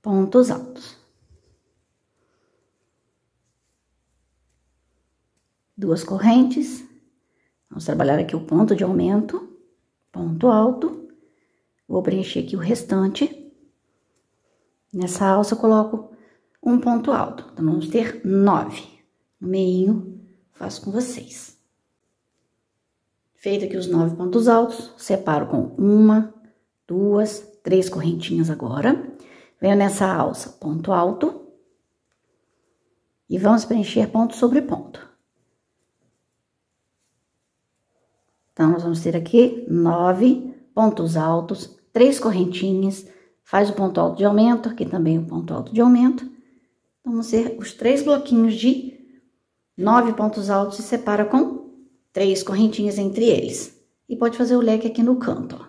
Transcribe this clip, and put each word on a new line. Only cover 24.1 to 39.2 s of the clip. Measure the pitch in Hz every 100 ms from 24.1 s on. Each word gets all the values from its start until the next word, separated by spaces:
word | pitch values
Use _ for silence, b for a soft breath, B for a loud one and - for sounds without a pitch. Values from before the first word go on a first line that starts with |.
| -
pontos | 180 233 233
altos, | 226 240 - - -
separo | - 190 - 147 -
com | 143 - -
uma, | 202 208 214 214 220 - b b b _ _
duas, | 175 202 208 214 - - _
três | - 190 185
correntinhas | - 160 170 165 170 165
agora. | 151 - - 233 311 - B B B B B
Venho | 185 202
nessa | 196 196 190
alça, | 175 139 - -
ponto | - 156 165 165
alto. | 180 175 - 302 - - _ _ _ _ _ _ _ _ _ _ _ _ _ _ _ _ _ _
E | 180
vamos | 208 226 220
preencher | 226 196 220 208
ponto | 220 233
sobre | - 247 262
ponto. | - - - - - _ _ _ _ _ _ _ _ _ _ _ _ _ _ _ _ _ _ _ _ _ _ _ _ _ _ _ _ _ _ _ _ _ _
Então, | - 160
nós | 170
vamos | 170 165
ter | 170
aqui | 165